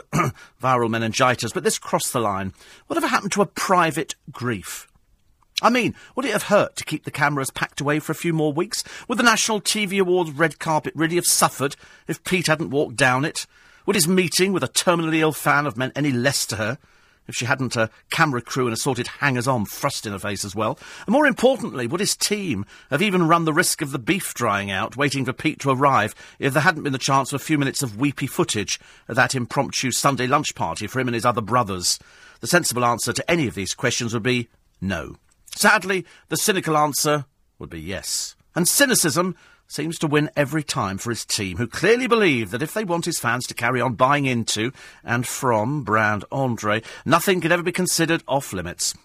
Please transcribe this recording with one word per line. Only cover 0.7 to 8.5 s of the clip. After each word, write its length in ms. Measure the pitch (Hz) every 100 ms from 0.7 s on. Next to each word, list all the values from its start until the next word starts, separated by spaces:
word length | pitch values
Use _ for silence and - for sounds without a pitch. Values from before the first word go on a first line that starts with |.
| 127 113
meningitis, 640 | 113 113 107 127 120 117
but 100 | 180
this 160 | 208 -
crossed 320 | - 170 -
the 80 | 123
line. 340 | 107 95 95 - - - -
Whatever 200 | 320 311
happened 240 | 254 202
to 100 | 202
a 40 | 196
private 720 | - - 180 160 160 - - -
grief? 560 | - 123 104 - - - _ _ _ _ _ _ -
I 80 | 214
mean, 260 | 247 175 - - -
would 100 | 254
it 80 |
have 100 | 202
hurt 320 | - 202 123 -
to 80 |
keep 220 | - 151 -
the 60 |
cameras 380 | - 147 147 135
packed 300 | - 165 -
away 200 | 143 151
for 120 | -
a 40 | 156
few 180 | 170
more 180 | 160 151